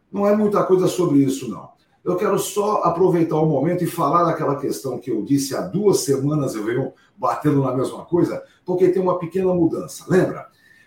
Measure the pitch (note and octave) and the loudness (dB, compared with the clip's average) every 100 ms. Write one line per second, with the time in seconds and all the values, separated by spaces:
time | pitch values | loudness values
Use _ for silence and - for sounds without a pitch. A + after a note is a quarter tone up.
0 | _ G3 G3+ G#3+ G#3 F3+ - F#3 F3 - | _ -2 2 2 2 0 2 4 2 0
1 | D#3+ C#3 C3 - A#2 F2 - _ _ _ | 2 4 2 0 -8 -10 -14 _ _ _
2 | - F3+ G3+ G3 - G#3 G#3 G#3 E3+ E3 | -4 -2 0 0 -2 -2 0 0 0 2
3 | F#3 E3+ - D#3 D#3+ C3 D#3+ F3+ E3+ - | 2 4 2 2 2 2 0 0 -2 -2
4 | D3 E3+ E3 - D3 C#3 C#3 - C3+ - | 0 2 0 0 -4 -4 -4 -6 -8 -8
5 | - G#2+ A2 C#3 - G2 F#2 F3+ G#3 D3 | -6 -6 0 0 0 -6 -4 0 2 2
6 | - C3 C#3+ D3+ - G#2+ G#2 B2+ C3 - | 2 0 0 0 -2 -4 -4 -4 -4 -10
7 | _ _ - - D3+ C#3 C3+ C3+ A#2+ - | _ _ -4 0 0 2 0 -2 -4 -6
8 | - E3+ D3 - - _ - F3+ F3+ F#3 | -2 0 0 -2 -12 _ -6 2 2 2
9 | F3+ - E3 F#3+ F#3 F3+ E3 - - - | 0 -2 -4 -2 0 2 0 0 -8 -16
10 | - F3+ D3+ - - _ _ _ | 0 2 2 -4 -14 _ _ _